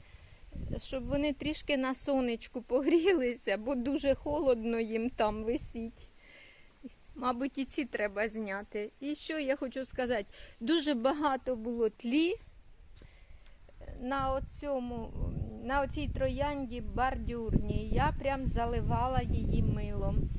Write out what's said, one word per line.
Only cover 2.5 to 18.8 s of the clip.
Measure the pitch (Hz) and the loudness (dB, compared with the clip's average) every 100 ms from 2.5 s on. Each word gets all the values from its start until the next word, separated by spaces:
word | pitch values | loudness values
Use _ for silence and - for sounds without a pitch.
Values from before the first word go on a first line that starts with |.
| 247 | -10
погрілися, | - 247 277 330 349 349 247 233 - 196 | 0 2 6 6 6 4 2 0 -2 0
бо | 220 269 | 0 0
дуже | 240 277 277 262 | 0 2 2 2
холодно | 302 294 277 240 220 233 | 0 2 4 2 2 0
їм | 226 220 233 | 0 -2 -2
там | - 214 214 | 2 0 0
висіть. | 220 262 - 233 226 - - - - - - - - - 269 - - 294 | -2 -2 -4 -8 -8 -10 -20 -20 -20 -20 -20 -20 -20 -18 -18 -18 -18 -4
Мабуть, | 247 240 269 - | -2 0 -2 -2
і | 262 | -4
ці | - 269 | -4 -4
треба | 240 208 196 220 | -2 -2 0 -2
зняти. | 214 214 196 208 214 214 - | -2 -4 -6 -6 -6 -8 -6
І | 277 294 | -6 -6
що | - 311 | -4 -2
я | 269 277 | 0 -2
хочу | 262 262 262 | -2 -6 -6
сказати, | - 247 240 - - - - | -2 0 -2 -4 -12 -18 -6
дуже | 233 330 285 | 2 2 2
багато | 254 247 294 294 262 262 247 | 2 2 2 2 0 -2 -4
було | 220 233 220 | -2 0 0
тлі | - 233 277 330 453 - - - - - - - - - - - - - - - - | 0 0 2 2 0 -8 -20 -20 -20 -20 -20 -20 -20 -20 -20 -20 -20 -20 -16 -14 -8
на | 247 277 269 | -4 -2 0
оцьому, | 269 269 - 285 269 247 233 220 - - - - - | -2 -4 -8 -4 -4 -4 -6 -6 -4 -2 -2 -6 -6
на | 233 285 | -2 0
оцій | 277 - 285 | 0 -2 -4
троянді | 254 262 254 285 285 254 240 | 0 0 0 0 -2 -4 -6
бордюрній. | 208 - 254 233 220 240 226 214 214 214 214 | -4 0 0 0 -4 -4 2 2 4 -2 2
Я | 220 285 320 | 4 4 2
прям | 269 269 262 | 0 0 0
заливала | 240 233 233 | 0 2 2